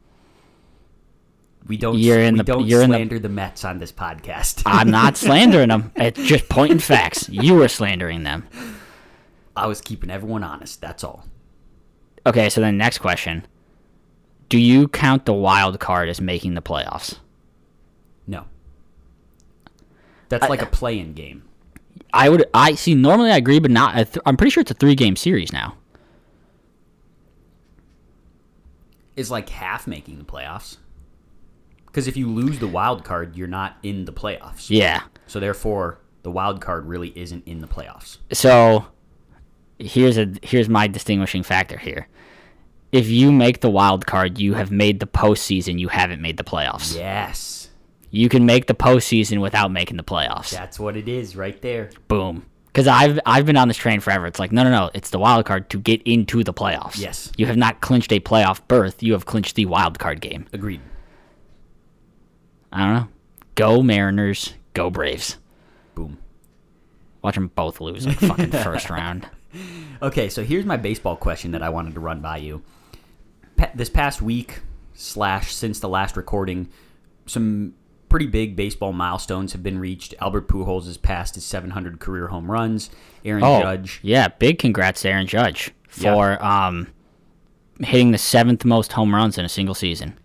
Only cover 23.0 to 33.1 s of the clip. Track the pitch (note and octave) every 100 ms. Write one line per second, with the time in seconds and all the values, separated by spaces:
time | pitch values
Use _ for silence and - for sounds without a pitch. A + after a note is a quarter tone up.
23 | C#3 G#3+ A3+ E3+ B2 D3+ D3 A#2 C3 A#2
24 | A2 - - C3 C4+ F4 - - C#3+ C3+
25 | A2+ F#2+ F3 C3 E2 C2 A1 - _ _
26 | _ _ _ _ _ _ _ _ _ _
27 | _ _ _ _ _ _ _ _ _ _
28 | _ _ _ _ _ _ - _ _ _
29 | _ - C3 A#2 - - F#2 G#2 - D2+
30 | - D2 D2 C#2 C2+ F#2 - - - -
31 | - _ _ _ - _ _ _ _ D3
32 | C3 C3 A#2+ A2+ C3+ C#3 G#2+ F2 A2+ G2+
33 | -